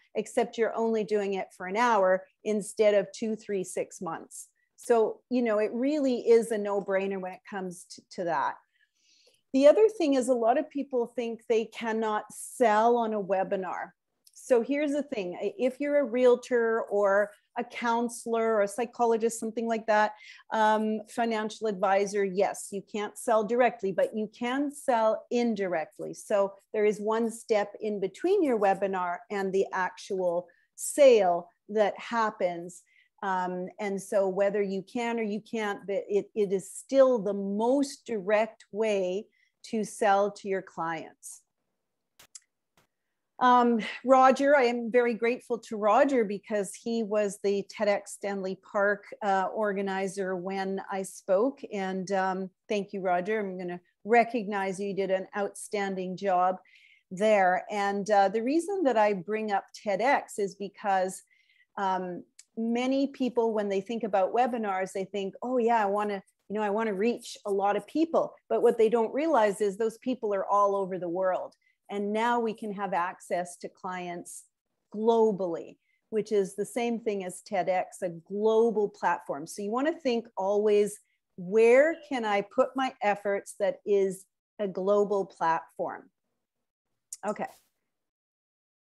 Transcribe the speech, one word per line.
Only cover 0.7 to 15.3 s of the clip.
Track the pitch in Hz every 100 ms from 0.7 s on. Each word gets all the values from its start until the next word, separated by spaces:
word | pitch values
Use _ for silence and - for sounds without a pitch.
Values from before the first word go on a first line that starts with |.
| -
only | 226 226
doing | 190 208 196
it | 190 - -
for | 185
an | 202
hour | 247 214 185 185 - _
instead | 214 214 185 - 214
of | 208 190
two, | - 226 214
three, | - 202
six | 180 - 160 -
months. | 170 139 - - - _ _ -
So, | - 233 214 - -
you | 247
know, | 240 214
it | 214
really | 233 269 302 269 240 -
is | 233 226
a | 220
no-brainer | 202 202 190 190 196 196
when | 185
it | 185 -
comes | 196 185 175 - -
to, | -
to | - 170
that. | 151 120 - _ _ _ _ _ _ _ _ _
The | 262 285
other | 330 440
thing | - 311
is, | 262 240
a |
lot | 247 226 269
of | 302
people | 285 277 254 233 -
think | 233 226 -
they | 226 220
cannot | - 233 220 220 208 -
sell | - - - 233 208 226 240
on | 220
a | 214
webinar. | 185 190 185 196 180 117 175 _ _ _ _
So | - - 240
here's | 240 285 302
the | 294
thing. | 277 233 180